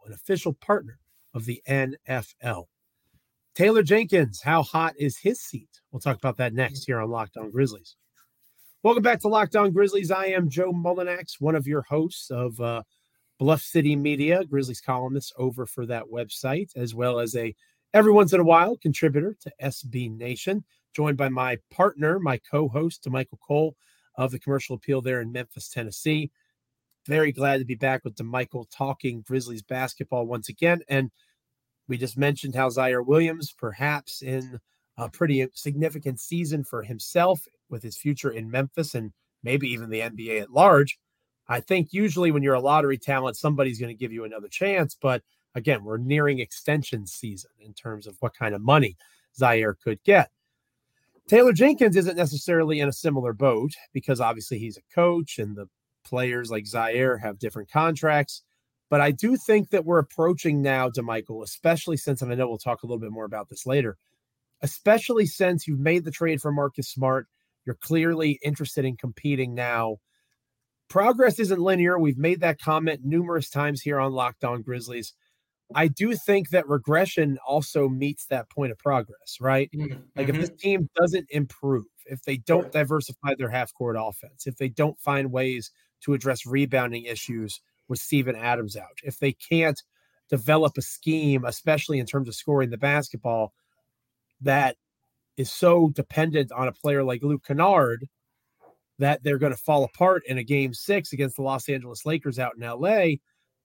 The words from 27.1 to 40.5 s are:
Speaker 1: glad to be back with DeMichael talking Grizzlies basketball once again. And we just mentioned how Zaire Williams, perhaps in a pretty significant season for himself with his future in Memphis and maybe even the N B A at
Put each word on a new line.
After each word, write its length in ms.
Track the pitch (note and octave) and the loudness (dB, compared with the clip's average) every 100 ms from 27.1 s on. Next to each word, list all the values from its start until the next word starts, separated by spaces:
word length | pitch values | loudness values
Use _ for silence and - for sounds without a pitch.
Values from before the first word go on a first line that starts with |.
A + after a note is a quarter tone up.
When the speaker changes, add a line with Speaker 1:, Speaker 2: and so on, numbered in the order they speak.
| D3+ D#3 | 2 2
Speaker 1:
glad 280 | C3 C#3 C3+ | 2 0 0
to 60 | |
be 100 | B2+ | -2
back 300 | A#2 C3+ C3 | -2 0 0
with 120 | C3 G#2 | -4 -10
DeMichael 500 | A#2 B2+ B2 C3 A#2 | -6 -4 -4 -8 -12
talking 500 | - C#3 C3+ C3 A#2+ | -6 -4 -4 -6 -6
Grizzlies 420 | G#2+ C3 A#2+ A2+ | -4 -4 -4 -10
basketball 640 | G2+ B2+ C3 - A#2 B2 A#2 | -8 -4 -4 -6 -6 -4 -4
once 220 | A#2+ - | -6 -8
again. 320 | G#2+ E3+ F3 - | -2 2 2 0
And 220 | C#3 C3 - _ _ _ _ _ _ - | 0 -2 -6 _ _ _ _ _ _ -10
we 120 | B2 | -6
just 180 | B2+ B2+ | -6 0
mentioned 380 | C#3+ C#3+ C#3+ | 0 0 -4
how 160 | B2+ C3 | 0 0
Zaire 320 | B2 B2+ B2+ | 2 0 0
Williams, 500 | B2 D3+ E3 E3 D3+ | 4 4 4 0 -10
perhaps 680 | - A#2+ G#2 C#3+ D3 - - | -8 -10 -4 -2 -2 -6 -12
in 360 | C3+ C3 B2+ A#2+ - _ _ - | -6 -6 -6 -14 -20 _ _ -12
a 120 | A#2 | -12
pretty 360 | - E3+ C3+ C3 | -2 2 2 0
significant 640 | - D3 C#3+ D#3 D3+ D3 B2 | -4 -6 -2 -2 -4 -8 -8
season 460 | - E3+ E3 D3+ | -6 -6 -4 -4
for 180 | C#3 A#2+ | -6 -8
himself 640 | G#2 A#2 - F3 F3 F3+ - _ _ | -10 -10 -4 2 2 2 -4 _ _
with 140 | A#2 | -14
his 160 | A#2 - | -12 -8
future 320 | D3 C#3 C#3 | -6 -4 -4
in 200 | A2+ A2+ | -6 -4
Memphis 440 | B2 C#3 - D3+ | -4 -4 -4 -6
and 180 | B2 A2 - _ _ | -6 -8 -12 _ _
maybe 260 | A#2+ C#3 C3+ | -2 -2 -2
even 220 | A#2+ A2+ | -6 -6
the 100 | A2 | -6
N 160 | A2+ G#2+ | -6 -8
B 160 | A2+ | -6
A 80 | A2 | -4
at 100 | G2+ | 0